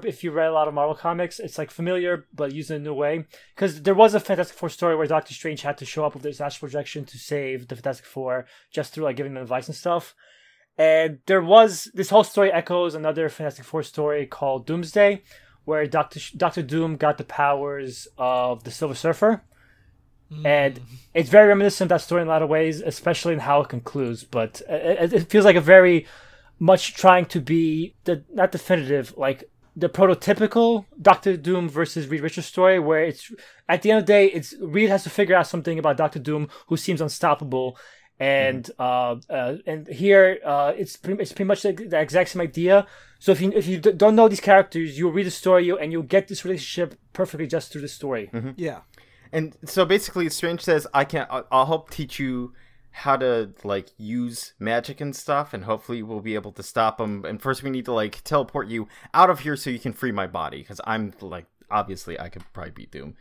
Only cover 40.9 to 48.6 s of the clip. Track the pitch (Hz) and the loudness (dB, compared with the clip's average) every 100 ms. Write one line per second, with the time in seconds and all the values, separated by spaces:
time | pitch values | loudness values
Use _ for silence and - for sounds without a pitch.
40.9 | - 180 202 175 - 196 196 202 170 214 | -8 -8 -6 -6 -4 -2 0 -2 -4 -4
41.9 | 165 156 175 175 180 170 160 175 196 196 | -2 0 0 0 -2 -6 -2 4 4 4
42.9 | - - _ - 160 190 208 170 185 208 | -6 -20 _ 2 2 2 0 -2 0 2
43.9 | 180 208 214 220 202 202 196 190 165 160 | 6 6 8 6 4 6 6 6 -2 -6
44.9 | 139 175 165 185 - 185 185 175 180 151 | -2 -2 -2 -4 -2 2 4 4 -2 -4
45.9 | 165 143 190 196 196 180 180 - - 170 | -6 0 0 0 -6 -8 -8 -8 -6 -6
46.9 | - _ - 185 147 147 165 - - 143 | -8 _ -6 -6 -6 -6 -6 -6 -12 -14
47.9 | - 143 120 101 117 131 131 | -10 -8 -8 -8 -10 -10 -8